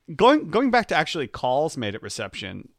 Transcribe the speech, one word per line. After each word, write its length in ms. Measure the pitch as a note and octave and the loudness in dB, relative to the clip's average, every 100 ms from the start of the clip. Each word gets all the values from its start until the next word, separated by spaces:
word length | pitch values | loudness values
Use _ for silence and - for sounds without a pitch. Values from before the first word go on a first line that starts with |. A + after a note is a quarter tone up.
| - D#3 | -16 4
going, 340 | A3+ D4+ F3 | 6 6 2
going 220 | G#3 C4+ | 0 2
back 160 | A#3+ G#3+ | 2 2
to 80 | E3+ | 0
actually 320 | D#3+ F3 C3 | 0 -4 -6
calls 480 | - B2+ C3 D#3 C#3+ | -4 0 0 0 -2
made 180 | A2 G2+ | -6 -6
at 60 | |
reception, 680 | G2+ - G2+ - F#2+ F#2+ - | -10 -8 -8 -10 -10 -12 -14